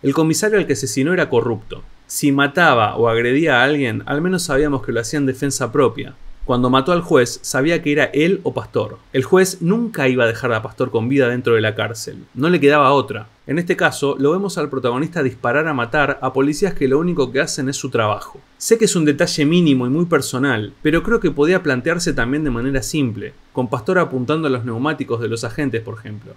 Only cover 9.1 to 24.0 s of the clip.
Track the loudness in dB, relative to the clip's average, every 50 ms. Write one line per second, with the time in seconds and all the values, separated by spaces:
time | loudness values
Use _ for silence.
9.1 | -4 -4 0 4 4 4 4 2 0 -4 0 0 0 0 0 -4 -4 0 0 2
10.1 | 2 2 2 2 0 -2 -2 -2 -2 -2 -4 -8 -4 -4 -4 -2 0 -2 0 2
11.1 | 2 2 2 2 0 0 2 2 2 4 2 0 -2 -2 -4 -6 -6 -10 -12 -12
12.1 | -14 -16 -18 _ _ -2 0 2 2 4 4 4 6 6 6 6 4 4 2 0
13.1 | -6 -12 -12 -14 _ _ _ -4 -4 -4 0 -2 0 0 0 0 0 0 -2 -2
14.1 | 0 2 2 2 2 0 -2 -4 -4 -4 -6 -4 -4 -4 -2 -2 -2 -2 -4 -4
15.1 | -2 -2 -2 -2 -4 -2 -2 0 0 0 0 0 -2 -2 -4 -2 0 0 0 0
16.1 | -2 -4 -4 -2 0 0 0 0 0 0 -2 -2 0 0 0 2 2 2 2 0
17.1 | 0 -2 -2 -2 0 -2 -2 -2 -4 -4 -4 -4 -6 -6 -8 -4 -2 0 0 0
18.1 | -2 -4 -6 -14 -18 -20 _ _ _ _ 2 2 4 4 4 2 2 2 2 2
19.1 | 2 2 0 -2 0 0 2 2 4 4 4 4 4 2 2 0 0 0 0 2
20.1 | 2 0 0 -2 -2 -2 0 0 0 -2 -4 -6 -10 _ 0 0 0 2 0 0
21.1 | 0 2 0 0 0 2 2 2 2 2 2 0 -2 0 0 -2 -2 0 -2 -2
22.1 | 0 0 -2 -2 -2 -2 -2 -2 -2 -2 -2 -2 -2 -2 -4 -2 -2 0 0 0
23.1 | -2 -6 -10 -12 -14 -18 -20 _ _ -4 -4 -2 -4 -6 -2 0 2 2